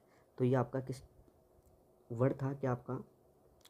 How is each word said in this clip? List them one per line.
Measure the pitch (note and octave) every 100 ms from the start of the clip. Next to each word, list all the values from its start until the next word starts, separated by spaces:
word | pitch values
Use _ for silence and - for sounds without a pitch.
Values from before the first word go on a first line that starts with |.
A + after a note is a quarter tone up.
| _ _ _ -
तो |
ये | B2+
आपका | B2+ B2 C3+
किस | C3 B2 - - - _ _ _ _ _ _ _ -
वर्ड | A#2 C3
था | C3+ C3+
कि | C#3 C3
आपका | B2 - C3 - _ _ _ _ _